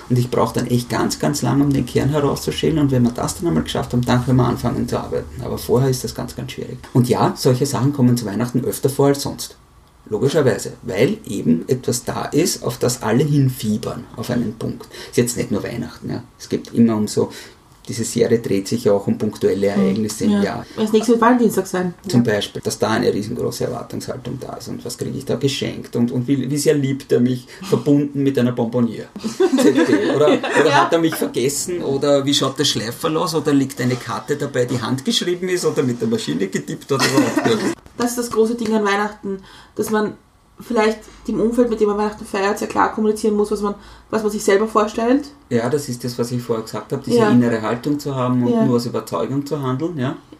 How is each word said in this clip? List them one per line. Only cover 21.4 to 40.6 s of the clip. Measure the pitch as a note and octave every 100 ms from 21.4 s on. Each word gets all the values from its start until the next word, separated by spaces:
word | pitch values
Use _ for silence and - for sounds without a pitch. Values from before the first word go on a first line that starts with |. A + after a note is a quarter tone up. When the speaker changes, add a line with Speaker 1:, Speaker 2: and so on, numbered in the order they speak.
| A3 F#3+ F#3
Speaker 2:
sein. | F#3 F3+ - -
Speaker 1:
Zum | A#2+ A#2+
Speaker 2:
Ja. |
Speaker 1:
Beispiel, | G#2 - -
dass | G#2+ -
da | G#2+
eine | A2 G2+
riesengroße | F#2+ G#2+ A#2+ A#2 - -
Erwartungshaltung | - - A2+ - - - -
da | -
ist | - -
und | F#2+ -
was | -
kriege | - -
ich | -
da | -
geschenkt | C#3 - G2+ - - -
und, | A#2+
und | B2+ B2
wie, | C#3 B2
wie | D3
sehr | D#3
liebt | D3+ C3+ - -
er | C3
mich, | B2 B2 - -
verbunden | - C3 D3 C#3+ D3 C#3
mit | C3+ B2+
einer | A#2+
Bonbonniere. | B2 A2+ B2 A#2 G2+ - -
Speaker 2:
<laughs> | A3 - F#4 C4+ C4 C4+ - - F#4+ C3+
Speaker 1:
Oder, | D3
oder | - - - D3+
Speaker 2:
Ja. | C#3 -
Speaker 1:
hat |
er | E3
mich | E3 -
vergessen | D4+ - B2+ - - F3
oder | - C#3 C#3+ C#3+ C3+
wie |
schaut | C#3 C3 C3
der | C#3
Schleiferl | B2 G#2+ B2 D#3+ D#3
aus | E3+ D#3+
oder | D3+
liegt | C#3 C3+ -
eine | B2 B2
Karte | - G#2 - C#3+
dabei, | C#3+ B2+ B2
die | B2+
handgeschrieben | A2 C3 - - F3 F3 F#3
ist | F3+ E3+
oder | D3
mit | C3 A#2+
der | A#2
Maschine | A2+ - D3 F#2+
getippt | - - D#3+ -
oder | C#3
was? | C3 C#3 C4 - B3 G#3+ G3 - - -
Speaker 2:
Das | B3
ist | B3
das | A#3
große | A3 A3 A#3+
Ding | G#3+ A3
an | G3+
Weihnachten, | G3 G#3 - G3 F#3+ - - - -
dass | G#3+
man | G#3+ G#3 - _ _ _
vielleicht | -